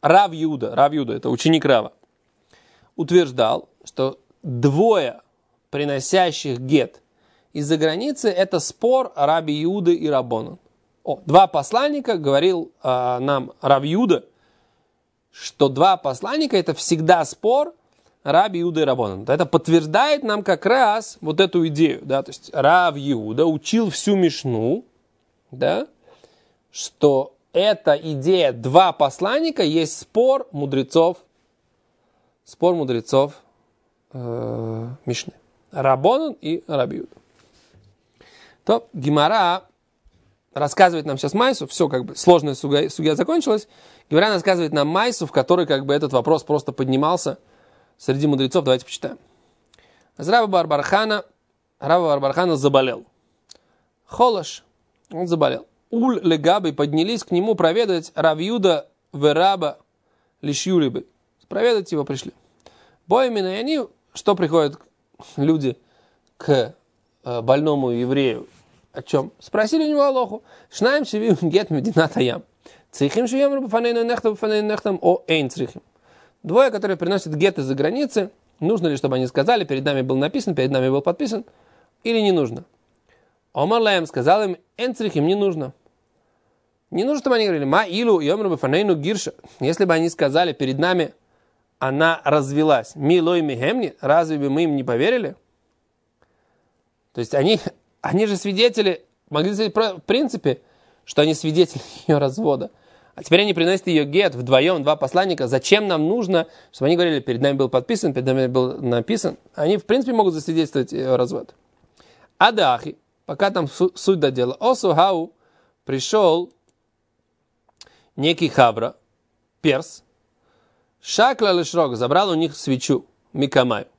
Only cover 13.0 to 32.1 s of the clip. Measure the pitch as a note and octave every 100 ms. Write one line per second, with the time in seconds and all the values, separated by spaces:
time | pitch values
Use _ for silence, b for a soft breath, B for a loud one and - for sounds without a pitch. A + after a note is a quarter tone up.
13 | B2 B2 C3+ C#3+ B2+ - C#3 C#3 C#3+ F3+
14 | A#3 D3 - _ _ _ _ _ _ _
15 | _ _ _ - - _ C#3 C3 F3+ F#3
16 | C#3+ B2+ - D4 D4+ G3+ E3 D3+ - E3
17 | D#3+ F3 D3+ - G#3 C4 D4+ - _ _
18 | _ _ C#3 D3+ G#3 F3+ E3+ D#3+ C#3+ B2+
19 | A2 F#2+ G#2+ D3 E3 E3 - E3 D#3 F3+
20 | C#4+ D4 C4 G#3 G3 F3 F#3+ B3+ A#3 G#3+
21 | G#3+ - D#3 D#3 F#3+ F3+ D#3+ D3 D#3+ B2+
22 | C#3+ C3+ C3+ C#3 - D3+ C3+ F3 F3 C#3+
23 | C#3 B2+ G#2+ A#2 E3 D3+ - A3+ A3 -
24 | - G3 F3 - C3+ A2+ A2+ F#3+ - _
25 | _ _ _ _ _ B2+ B2+ G3+ D4 _
26 | b b b b b b _ - - _
27 | D3 C3+ C#3 _ _ E3+ G3+ G#3 - D3
28 | D#3+ C#3+ C#3 F#3 D3 A#2+ A#2+ D3+ F#3+ -
29 | C#3+ - F#3+ C4+ E4 - E3+ D#3+ D#3 -
30 | - A3 B3+ C4+ C4 D3+ C#3 C3+ C3+ E3
31 | E3 F3 _ _ _ _ _ _ _ _
32 | _